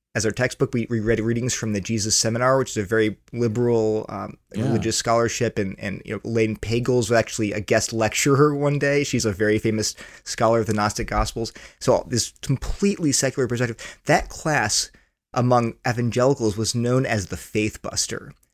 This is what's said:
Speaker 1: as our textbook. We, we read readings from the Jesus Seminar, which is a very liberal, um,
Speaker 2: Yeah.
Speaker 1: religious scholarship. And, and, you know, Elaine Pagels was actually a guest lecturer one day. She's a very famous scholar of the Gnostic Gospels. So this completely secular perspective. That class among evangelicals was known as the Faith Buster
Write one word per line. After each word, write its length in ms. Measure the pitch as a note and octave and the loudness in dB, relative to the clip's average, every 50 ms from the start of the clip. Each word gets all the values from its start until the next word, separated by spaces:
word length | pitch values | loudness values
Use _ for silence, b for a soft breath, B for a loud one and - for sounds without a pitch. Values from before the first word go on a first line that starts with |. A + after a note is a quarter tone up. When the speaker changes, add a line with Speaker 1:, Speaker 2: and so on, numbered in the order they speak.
| _ _ - | _ _ -4
Speaker 1:
as 120 | A2+ G#2+ | -2 -2
our 60 | A2 | -2
textbook. 420 | F#2+ - B2 B2 - - C3+ B2+ - | 0 0 -2 -2 0 -2 -2 0 0
We, 140 | A#2+ G#2+ - | -2 -2 -2
we 100 | A#2+ A2+ | -2 0
read 220 | G#2 A2 A#2 A2 | 0 2 0 2
readings 320 | G#2+ A2+ A#2 A#2 A#2+ B2+ - | 2 0 0 0 -2 -2 -4
from 180 | - A#2 A2 | -4 -4 -2
the 80 | G#2 G2+ | -2 -2
Jesus 380 | F2+ - A2+ A2 F#2+ A2 G#2 | -2 -2 -2 -2 0 0 0
Seminar, 400 | - - A2+ A2+ A#2 B2 C3 C3+ | 0 0 0 0 0 2 2 2
which 140 | C3+ B2+ - | 2 0 0
is 60 | - | -2
a 60 | A2 G2+ | -4 -2
very 320 | F#2 A2+ A2 A2 G#2+ G2 - _ _ | 0 2 2 2 2 0 -4 _ _
liberal, 760 | - A#2 A#2+ A#2 G#2+ A#2+ A#2+ A#2+ A#2 A2+ A2 A2 G#2+ G#2+ - - | -4 -2 0 0 2 2 2 2 2 2 2 2 0 0 -2 -6
um, 280 | - G2 G2+ G2+ - - _ _ - | -8 -10 -10 -10 -12 -16 _ _ -6
Speaker 2:
Yeah. 100 | G#2 A#2 | -2 0
Speaker 1:
religious 340 | C3+ B2 A2 A2 A2+ G#2+ | 0 0 0 0 0 -2
scholarship. 600 | - - A#2+ A#2 A#2 A#2 A2+ - - B2 A2 - | 0 0 2 2 2 2 2 0 -2 -2 -2 0
And, 220 | - G2+ F#2+ G2 - | -2 -4 -4 -6 -8
and, 220 | - G2+ F#2+ - - | -8 -8 -8 -8 -8
you 120 | - - | -10 -10
know, 60 | G2+ - | -8 -6
Elaine 320 | A2+ A2+ A2+ A2+ A2 G#2+ | -2 0 2 2 0 0
Pagels 520 | G#2 - G#2 A2+ A#2+ B2 - B2 B2 A2+ G#2 | -4 -4 -2 -2 0 2 2 2 2 2 4
was 40 | A#2+ | 2
actually 400 | A2+ A2 - - - A2 G2+ G#2 | 2 2 0 -2 -4 -4 -2 -2
a 80 | G#2+ | -4
guest 320 | F#2+ - A#2+ A2+ - - A2+ | 0 2 2 2 2 0 0
lecturer 600 | A2+ A2 G#2+ - - - C#3+ C#3+ B2+ D3+ D3+ C#3+ | 0 0 0 0 0 2 4 6 6 6 4 4
one 240 | C#3+ C#3+ C#3+ C#3+ | 2 0 0 0
day. 280 | C#3+ C#3+ C#3+ C#3+ C#3+ C#3+ | 2 0 2 2 0 0
She's 180 | - - A#2+ A2 | 0 0 0 0
a 80 | A2 | 0
very 260 | G2 F#2 G#2+ G#2 G#2+ | 0 2 2 2 2
famous 380 | G#2+ - A2+ G#2+ A2 G#2 - B B B B B B B | 2 2 0 0 0 -2 -4 B B B B B B B
scholar 340 | - - - A#2+ A2+ A#2 A#2 | -10 -2 0 2 4 4 2
of 60 | G#2+ | 2
the 80 | G#2+ G#2+ | 0 0
Gnostic 340 | G#2+ G#2 G#2+ - - A2+ | 0 0 0 -2 -4 -6
Gospels. 460 | - G#2+ G#2+ G#2+ - - A#2 A2+ - B B B B B B | -2 -2 -2 -2 -2 -4 -6 -8 -8 B B B B B B
So 260 | - C3 A2+ F2 - - | 2 2 2 2 2 0
this 240 | B2 A2+ - - - _ | -2 -2 -2 -4 -8 _
completely 720 | - - C3+ - - - - - G3+ G3+ G3+ - F3 C#3+ C3 | -4 -2 -2 -2 -2 -4 -2 0 0 0 0 0 0 0 0
secular 340 | - - C3 B2 - B2+ | 0 0 0 0 -2 -2
perspective. 300 | A#2 A#2+ A#2 B2 A#2 A2+ B B B B B _ | -2 0 -2 -2 -2 -4 B B B B B _
That 220 | - D#3 - - | 0 0 0 0
class 640 | - - - - D#3+ D3+ C3 A2 G#2+ - - - - b b b b b _ _ _ - | -4 -10 -6 -4 -2 0 0 0 0 0 -2 -2 -4 b b b b b _ _ _ -2
among 420 | B2+ A#2+ B2 B2 A#2+ A#2 A#2 - - - | 0 2 4 4 4 4 0 -4 -4 -4
evangelicals 720 | B2 A#2 B2 A#2+ A#2 G2+ A#2+ B2 C3+ C#3+ - A#2 A2 F#2+ | -4 -2 -2 -2 0 2 2 4 4 4 2 0 0 0
was 180 | A2 A2 - - | 0 -2 -2 -2
known 300 | A#2+ A#2 A#2+ B2 C3 C3+ | 0 0 2 2 2 2
as 220 | A2 A#2 G#2 F2+ | 0 -2 -2 -2
the 100 | - F#2 | -4 -8
Faith 440 | F2 - - - G#2+ G#2+ G#2+ - - | -10 -10 -4 -2 0 0 0 -2 -6
Buster 520 | - - - - - - - - - C#3 - _ _ _ | -10 -6 -4 -4 -4 -4 -6 -10 -12 -16 -20 _ _ _